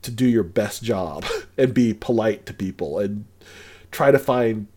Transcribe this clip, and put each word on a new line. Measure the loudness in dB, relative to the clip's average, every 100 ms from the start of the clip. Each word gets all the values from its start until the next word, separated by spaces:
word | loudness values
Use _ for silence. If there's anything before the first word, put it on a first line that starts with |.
to | -10
do | 0 2
your | 4
best | 2 -2 -2 -6
job | -4 -4 -4 -6 -6 -8
<laughs> | -8 0
and | 2
be | 4 2
polite | 0 -2 0 0 -2 -8
to |
people | -8 -8 -6 -6 -4
and | -4 -4 -10 _ -20 -20 -20 -20 -16
try | 2 4
to | 4
find | 4 2 2 0 -8